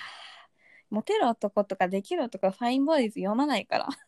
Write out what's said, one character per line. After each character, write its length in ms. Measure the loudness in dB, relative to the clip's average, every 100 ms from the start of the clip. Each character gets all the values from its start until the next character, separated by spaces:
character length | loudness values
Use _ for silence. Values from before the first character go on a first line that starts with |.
| -14 -16 -20 -20 -20 _ _ -20 -8
モ 140 | -6
テ 100 | 0
る 140 | 2 2
男 360 | 0 -2 0
と 140 | 0 0
か 100 | 0
で 140 | 0
き 160 | -2 -4
る 60 |
男、 280 | -4 -2 -2
フ 60 | 0
ァ 140 | 0
イ 80 | 2
ン 60 | 2
ボ 100 | 2
ー 80 |
イ 60 | 2
ズ 120 | 0
読 120 | -2
ま 120 | 0 2
な 120 | 0
い 80 | 0
か 120 | -2
ら。 100 | -2 -10